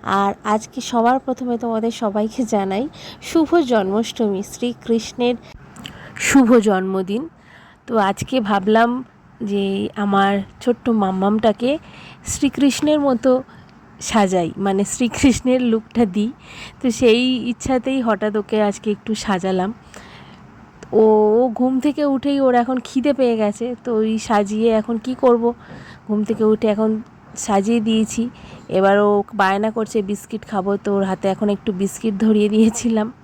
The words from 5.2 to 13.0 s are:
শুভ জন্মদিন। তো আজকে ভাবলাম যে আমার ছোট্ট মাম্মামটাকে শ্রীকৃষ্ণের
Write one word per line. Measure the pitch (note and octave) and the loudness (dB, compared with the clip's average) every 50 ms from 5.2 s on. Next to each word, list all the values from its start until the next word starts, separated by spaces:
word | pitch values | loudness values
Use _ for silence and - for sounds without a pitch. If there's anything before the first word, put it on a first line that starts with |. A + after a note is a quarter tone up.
| A#3+ B3 B3 A#3 - - - - - - - - - - - - - - - - | 0 0 -2 -2 -8 -20 -20 -20 -20 -20 -20 -18 -18 -18 -18 -18 -20 -18 -12 -6
শুভ | - - - C4+ C4 A3 B3+ A#3 | -4 4 6 6 6 8 6 6
জন্মদিন। | G3 G#3+ G3 F#3+ F#3 F#3+ F#3+ F#3+ F#3+ F3+ G3+ A#3 D#4 E4 _ _ _ - - - - - - _ _ | 6 4 0 0 0 -2 -2 -4 -2 -2 -4 -6 -6 -8 _ _ _ -20 -20 -20 -20 -20 -20 _ _
তো | - A#3+ A3 | -4 0 0
আজকে | G3+ F#3+ G3 - - - C4 C4 | 0 0 0 -4 -6 -2 -2 -2
ভাবলাম | A3 G3+ G#3+ G3 F#3 G#3 G#3+ A3+ A#3 A#3 A#3+ B3+ B3+ - _ - _ - - - | 0 0 0 0 2 2 4 4 4 2 0 -6 -8 -12 _ -20 _ -20 -14 -10
যে | A#3+ G3+ G3+ G3+ G3 G3 G3 G3 G#3 - - | -8 -4 -2 -2 -2 -2 -2 -4 -4 -6 -6
আমার | - G#3 G3+ G3 G3 G3 G3 G3+ G3+ G3 - - - | -4 -2 0 2 2 4 2 2 -2 -4 -8 -14 -4
ছোট্ট | - B3 A#3+ - - B3+ | -2 -2 -2 0 0 0
মাম্মামটাকে | A3+ G#3+ G3+ F#3+ F#3 F#3+ F#3+ G3+ G#3+ A3 G#3+ A3 G#3 - A#3+ B3+ D4 E4 - - - - - - - - - | 0 2 0 0 0 0 0 2 2 2 2 0 0 0 -2 -2 -2 -4 -6 -16 -20 -20 -20 -20 -20 -18 -12
শ্রীকৃষ্ণের | - - - D4 C#4 - - C#4+ C#4 A#3+ - D4 D4+ D4+ D4+ | -12 -6 -2 -2 -2 0 2 2 2 2 2 0 2 2 2